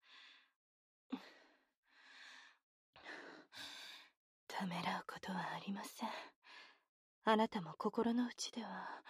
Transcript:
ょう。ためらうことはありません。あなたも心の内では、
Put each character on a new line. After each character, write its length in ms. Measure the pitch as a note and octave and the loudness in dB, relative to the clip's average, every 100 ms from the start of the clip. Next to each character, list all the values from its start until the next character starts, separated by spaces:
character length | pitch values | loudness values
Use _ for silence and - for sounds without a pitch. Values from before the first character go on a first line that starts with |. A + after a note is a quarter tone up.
| - - - - - _ _ _ _ _ - | -20 -20 -20 -20 -20 _ _ _ _ _ -10
ょ 40 | - | -10
う。 40 | - - - _ _ _ _ - - - - - - - _ _ _ - - - - - - - - - - - - _ _ _ - | -10 -20 -20 _ _ _ _ -20 -20 -18 -16 -16 -20 -20 _ _ _ -18 -12 -12 -12 -14 -16 -14 -12 -12 -12 -14 -16 _ _ _ -8
た 180 | - F#3+ | -2 0
め 160 | F3 | 2
ら 160 | F3 F#3 | 2 0
う 60 | - | -2
こ 140 | - | -6
と 100 | - | -2
は 80 | F3+ | -2
あ 220 | E3+ - | 0 -2
り 80 | - | -2
ま 120 | G3 | -4
せ 200 | - - | -4 -4
ん。 40 | A#3 - - - - - - - _ _ _ _ | -2 -2 -8 -14 -20 -18 -18 -20 _ _ _ _
あ 120 | - A3 | 6 8
な 120 | A3+ | 8
た 120 | G#3+ | 4
も 140 | D#3+ D#3 | -2 0
心 340 | G#3+ A3 A3+ | 2 4 6
の 140 | A#3+ A#3+ | 6 4
内 240 | - - | 0 -6
で 120 | - | -4
は、 420 | G#3 F#3+ - - - | -6 -4 -6 -8 -10